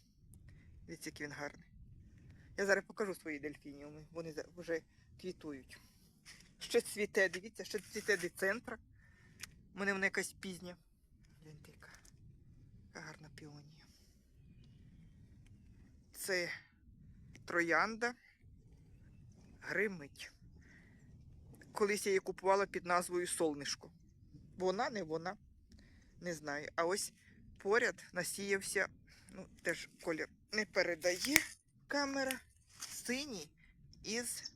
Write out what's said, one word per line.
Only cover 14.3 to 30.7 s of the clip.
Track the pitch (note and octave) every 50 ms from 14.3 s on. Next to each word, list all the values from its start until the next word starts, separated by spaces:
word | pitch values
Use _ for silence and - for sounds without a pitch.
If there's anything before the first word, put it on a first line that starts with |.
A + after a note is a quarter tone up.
| - - - - - - - - - - - - - - - - - - - - - - - - - - - - - - - - - - - -
Це | - - - - F#3+ F3+ E3+ D#3 - - - - _ _ - - - - - - - - - - - - -
троянда | - F3 F3 E3+ E3 D#3+ D#3+ F#3 G#3+ A3+ G#3+ A#3+ A#3+ B3 - - - _ _ - - - - - - - - - - - - - - - - - - - - - - - -
гримить. | - - - F3+ G#3 G#3+ F#3+ E3 C#3+ C#3 - - - - - - - - - - - - - - - - - - - - - - - - - - - - - - - -
Колись | - - G#3+ G3+ G#3 G3 -
я | G#3
її | F#3+ F#3+
купувала | - - F3+ - F3 F#3+ G3 G3+ G3
під | - - F3+ F3
назвою | F3 F3+ F3 F3+ F3 F3 F3 F3
Солнишко. | F3 - - F3 D#3 D3 C#3+ C#3 - - - - - - - - - - - - - - - - - -
Вона, | - F3+ F#3 F#3 G#3 B3+ D4+
не | A#3+ G3+
вона, | F3+ D#3 D#3 E3 E3 F#3 G#3 - - - - - - - - - - - - - - - - -
не | E3+ F3+ E3+
знаю. | D3 D3+ D3 C#3+ D3 D3+ - -
А | E3 E3
ось | E3+ F#3+ G#3 - - - - - - - - - - - -
поряд | - G3 G#3+ A#3+ A#3+ G#3+ - - - -
насіявся, | - F3+ E3+ - - - G3+ G3+ G3 G3 G3 - - G3 F#3 - - - - - - - - -
ну, | - - F3+ - - -
теж | - F3 D#3+ - - - - - -
колір | F3 E3 D#3 D3+ - - - - -
не | - G#3+ G#3
передає | -